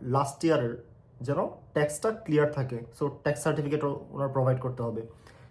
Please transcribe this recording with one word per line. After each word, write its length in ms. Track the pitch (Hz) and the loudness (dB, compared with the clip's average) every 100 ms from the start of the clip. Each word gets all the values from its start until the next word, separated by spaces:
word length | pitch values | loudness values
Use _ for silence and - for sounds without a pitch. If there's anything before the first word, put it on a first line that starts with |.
লাস্ট 420 | 127 131 139 - | 0 2 2 0
ইয়ারের 520 | 165 147 117 120 - - - - | 2 4 2 -4 -12 -20 -20 -10
যেন 260 | 123 143 240 | -4 -2 -2
ট্যাক্সটা 640 | - - 156 147 - 220 | -6 -4 0 0 2 -2
ক্লিয়ার 420 | 220 - 151 143 | -2 2 4 4
থাকে, 280 | - 127 120 120 - | 2 -4 -4 -8 -4
so 80 | 147 - | -4 -2
ট্যাক্স 200 | 147 147 | -2 0
সার্টিফিকেটও 600 | 160 151 143 147 143 139 - | 0 0 0 0 0 -4 -8
ওনার 180 | 139 139 | -4 -2
প্রোভাইড 320 | 131 127 127 | 2 4 2
করতে 220 | 127 123 | 0 -4
হবে। 200 | 117 110 113 - - - - | -4 -4 -8 -14 -20 -20 -20